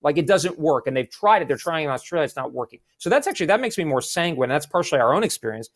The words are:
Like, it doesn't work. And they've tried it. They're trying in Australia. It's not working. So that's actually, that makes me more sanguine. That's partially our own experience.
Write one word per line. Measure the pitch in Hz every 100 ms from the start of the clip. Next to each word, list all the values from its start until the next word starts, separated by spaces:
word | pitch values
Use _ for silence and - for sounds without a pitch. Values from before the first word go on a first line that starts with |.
Like, | 147 151
it | 160
doesn't | 190 175 170
work. | 156 135 135
And | 131
they've | 123
tried | - 202 202
it. | 147
They're | 131
trying | 175 165
in | 147
Australia. | 127 - 175
It's | 139 -
not | 127
working. | 127 120 - _ _
So | 175
that's | 269 381
actually, | 381 165
that | 214
makes | 247 208
me |
more | 160 131
sanguine. | - 175 170 139 123
That's | 143
partially | 147 175 170 139
our | 120
own | 165
experience. | 226 - 113 110 113